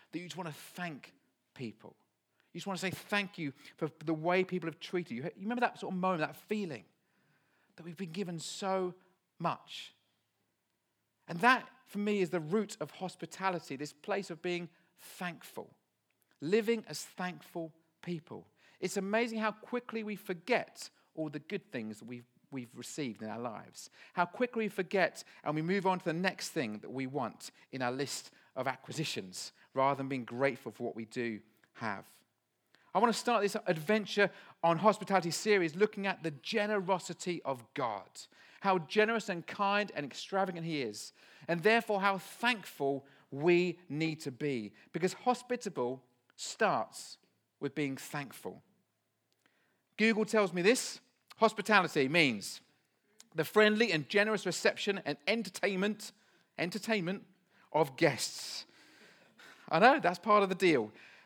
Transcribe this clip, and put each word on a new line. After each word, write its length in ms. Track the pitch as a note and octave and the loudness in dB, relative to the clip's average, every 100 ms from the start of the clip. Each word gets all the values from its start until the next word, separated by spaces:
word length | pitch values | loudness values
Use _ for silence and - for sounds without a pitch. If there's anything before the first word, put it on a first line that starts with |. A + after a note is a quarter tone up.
| _ | _
that 80 | E3 | -12
you 60 | F3 | -10
just 100 | D#3+ | -10
want 140 | E3+ | -10
to 60 | C#3+ | -10
thank 580 | - - F3 C#3 - _ _ _ _ | -14 -8 -8 -8 -14 _ _ _ _
people. 420 | - A#2 - F#2+ - _ _ _ _ _ | -10 -10 -10 -20 -20 _ _ _ _ _
You 80 | F3 | -12
just 60 | G3 | -8
want 140 | F3+ | -4
to 60 | F#3 | -4
say 20 | |
thank 480 | D#3+ - G#3 F#3+ - | -6 -2 -2 0 -4
you 160 | D3 - - - | -8 -8 -18 -6
for 140 | D#3 - | -6 -4
the 100 | D3+ | -4
way 300 | D#3 D#3+ F3+ | -2 2 2
people 240 | F#3 F#3 E3 | 2 -2 -6
have 120 | D3+ | -8
treated 320 | - F3+ E3+ | -6 -6 -6
you. 100 | A#2 | -8
You 220 | D#3+ - | -8 -8
remember 180 | G3 A#3+ | -6 0
that 180 | A#3+ - | 0 -2
sort 140 | G3 | -6
of 60 | F#3 | -2
moment, 220 | F#3 F3 | 0 0
that 140 | D3+ D3 | -2 -6
feeling 480 | - G#3+ F#3 A#2+ - _ _ _ _ _ _ _ _ - | -6 -4 -4 -8 -14 _ _ _ _ _ _ _ _ -18
that 80 | |
we've 120 | E3+ D#3+ | -16 -10
been 160 | F#3 | -8
given 280 | E3+ F3+ E3 | -6 -6 -6
so 560 | - - G3 F#3+ F3+ F3 _ _ _ _ | -8 -6 -2 0 -2 -6 _ _ _ _
much. 560 | E3 B2+ - - - _ _ _ _ _ _ _ _ _ _ _ _ _ - | -4 -4 -8 -16 -16 _ _ _ _ _ _ _ _ _ _ _ _ _ -12
And 120 | E3+ | 2
that, 280 | A#3 B3+ - - _ | 6 6 2 -16 _
for 140 | G3+ | -4
me, 220 | G#3 G#3 | 0 2
is 100 | F3 | 2
the 80 | F3+ | 0
root 360 | D3+ G#3+ G3+ - | 0 0 0 -6
of 100 | D3+ | -10
hospitality, 840 | - F#3 - D#3+ - F#3+ F3+ - C3+ | -8 -10 -8 -14 -4 -2 -2 -6 -8
this 180 | D3+ | -8
place 380 | - - G3+ F#3+ | -10 -4 -4 -4
of 100 | E3 | -8
being 260 | F3+ F3 E3+ - _ _ | -4 -4 -6 -14 _ _
thankful, 800 | - - F3+ E3 - - - _ _ _ _ _ _ _ | -20 -10 -10 -10 -14 -14 -16 _ _ _ _ _ _ _
living 420 | C#3+ G#3+ A3 A3+ - | 2 2 4 0 -2
as 160 | D3+ | -10
thankful 680 | - - F3+ D3+ - E3+ E3 - _ _ | -10 -8 -8 -8 -12 -10 -10 -14 _ _
people. 460 | - E3+ - G2+ - _ _ _ | -8 -8 -8 -16 -16 _ _ _
It's 180 | F3+ G3+ | -4 -2
amazing 400 | G3 A3 A#3+ A3 | 0 0 0 0
how 140 | G#3+ | -2
quickly 520 | G#3+ - A#3+ - A3+ | -4 -6 -6 -4 -6
we 120 | G#3+ G3+ | -6 -8
forget 720 | - F3 - A3 - - - - _ | -6 -8 0 0 0 -10 -16 -18 _
all 160 | - D#3 | -8 -6
the 80 | D3 | -6
good 340 | D3 G3+ - | -8 -8 -6
things 280 | C3 A2 G#2 | -8 -8 -10
that 60 | A2+ | -12
we've, 200 | B2 A#2+ _ _ | -14 -16 _ _
we've 260 | C#3 A#2+ B2 | -10 -10 -12
received 460 | A#2+ - C3+ G2 | -12 -6 -6 -6
in 80 | G#2+ | -8
our 100 | G#2+ | -8
lives, 520 | A#2+ G2+ - - - - - | -8 -10 -14 -18 -20 -20 -10
how 120 | - F3 | -2 -2
quickly 400 | - A#3+ A3+ G#3+ | 0 -2 0 -2
we 40 | |
forget 540 | G3+ F3 G3 E3+ - - - | -2 -2 2 2 0 -14 -10
and 100 | - | -4
we 80 | D3+ | -2
move 240 | D#3+ G3+ F#3 | 0 0 2
on 140 | F3+ | 0
to 60 | F3 | -2
the 80 | |
next 360 | D#3+ F#3 - - | -2 -2 -2 -6
thing 300 | E3 A#2 G#2+ | -4 -4 -6
that 120 | - | -10
we 140 | B2 C3 | -8 -6
want 460 | C#3+ A#2 - - - _ | -4 -6 -8 -18 -20 _
in 120 | C3+ | -4
our 80 | B2 | -4
list 400 | C3 C#3 - - - _ - | -2 -4 -6 -12 -20 _ -6
of 120 | C3 | -4
acquisitions, 840 | B2+ - A#2 D#3 B2 F#2+ F#2 - - _ C3 | -4 -8 -6 -4 -4 -8 -12 -14 -16 _ 0
rather 240 | C3+ C3+ | 2 2
than 80 | C3+ | -2
being 180 | C3+ A2 | -4 -6
grateful 460 | A#2+ C#3 A#2 A#2+ | 0 0 0 -8
for 100 | G#2 | -8
what 140 | A#2+ G#2+ | -8 -6
we 100 | A2 | -8
do 340 | B2+ A#2 G#2 - _ _ | -4 -4 -6 -10 _ _
have. 320 | - A2+ G2 - - _ _ _ _ _ _ _ | -8 -6 -6 -10 -20 _ _ _ _ _ _ _
I 60 | F3+ | 2
want 160 | A#3 | 4
to 60 | G3+ | 2
start 240 | A#3 A3+ | 2 2
this 120 | G3+ G#3 - | 2 -2 -2
adventure 640 | D#3+ D3+ G#3+ F#3+ G3+ G3+ - - - | -2 2 0 0 2 2 0 -18 0
on 160 | E3+ E3 | 2 6
hospitality 500 | G#3 - F#3+ G3 E3+ | 4 4 2 2 2
series 460 | - G#3+ G#3 E3 D#3 | -2 4 4 4 2
looking 320 | G#3+ G#3 G3 | 0 2 -4
at 160 | F3+ | -4
the 80 | D#3+ | -6
generosity 1080 | C#3 - A3 G#3 G#3 F3+ F#3 - E3+ F3+ E3+ | -6 -4 -2 0 0 0 -2 -2 -8 -6 -4
of 200 | - C3 A2+ - | -4 -6 -6 -2
God, 340 | B2 G2+ F#2 - - _ - - | -2 -2 -8 -18 -20 _ -20 -4
how 180 | G3 F#3+ | 0 0
generous 500 | D3 G#3+ G#3+ A#3 - | 2 4 4 2 -2
and 160 | E3+ - | -6 -8
kind 460 | - G3 G3+ G#3 | -2 0 2 0
and 100 | D3+ | -4
extravagant 640 | C#3+ - - G3 F#3+ E3+ E3 | -8 -10 -4 0 0 -2 -4
he 160 | D#3 | -2
is, 320 | A#2 G#2+ - - - - - | -4 -6 -14 -18 -20 -16 -4
and 140 | E3+ | 2
therefore 400 | F#3+ A3+ A3 G3+ | 6 4 4 2
how 160 | G3 F#3+ | 2 0
thankful 880 | - - A#3 A3+ F3 - C#3 C#3 - - _ | -4 -2 0 0 -4 -4 -2 -2 -6 -20 _
we 480 | C3+ E3 F3 F3+ E3 - | 0 6 6 4 -2 -6
need 320 | C#3+ D#3+ D#3 | -2 -2 -2
to 100 | D3 | -8
be, 420 | B2 D3 B2+ G#2 - - | -6 -4 -2 -6 -12 -12
because 220 | E3 F#3 | -2 -2
hospitable 880 | - B3+ A#3+ - B3 G#3 D3 B2 C3 - _ _ - | 0 0 0 -2 -6 -4 -4 -4 -4 -12 _ _ -14
starts 840 | - - G#3 C3+ G#2+ - - - _ _ _ _ | -12 0 2 2 -2 -8 -16 -18 _ _ _ _
with 160 | C#3+ D#3 | -6 -2
being 200 | C#3+ C3 | -4 -4
thankful. 680 | - D3 C3 - F#2 B2 _ _ _ _ _ _ _ _ _ _ _ _ _ - | -6 -8 -8 -10 -12 -12 _ _ _ _ _ _ _ _ _ _ _ _ _ 2
Google 280 | A3 G#3+ A3 | 4 4 2
tells 260 | A3 G3 | 4 2
me 120 | F3 | 4
this: 360 | F3+ B3+ - - _ _ _ - | 4 4 2 -10 _ _ _ 2
hospitality 720 | A3 A3 G3 G#3 E3 D#3 C3 | 2 2 4 6 6 2 4
means 500 | E3+ D3 G#2+ - - - _ _ _ _ _ - D#3+ | 6 6 4 -4 -12 -16 _ _ _ _ _ -8 -4
the 100 | D3 | 2
friendly 460 | G#3+ G#3+ G#3+ A#3 | 6 8 6 4
and 180 | D#3+ C3+ | 2 2
generous 380 | G3+ G#3+ G#3+ - | 4 4 2 -2
reception 520 | - G3+ - G#3+ G3 - | 4 4 4 -2 -2 -2
and 100 | D3 - | -4 0
entertainment, 840 | A#3 F#3+ - G3 F#3+ G3+ G#3+ - - _ _ _ - | -2 -2 -2 -2 2 0 -2 -10 -18 _ _ _ -6
entertainment 680 | F3 G3+ A3 A3 E3+ G3 - _ _ _ _ | -4 -4 -2 -2 0 -4 -8 _ _ _ _
of 240 | D3+ D#3 C3+ | 2 2 4
guests. 680 | E3 A#2+ - - - - - - - - - - _ _ - - - | 4 4 -4 -6 -10 -10 -14 -20 -20 -20 -20 -20 _ _ -20 -20 0
I 80 | E3 | 8
know, 220 | A#3 C#4+ | 8 8
that's 180 | F3 F3+ | 4 0
part 240 | A3 G#3 | 4 4
of 80 | G3 | 4
the 60 | F#3 | 4
deal. 360 | F3+ C#3+ G#2+ - - - | 6 6 2 -6 -20 -20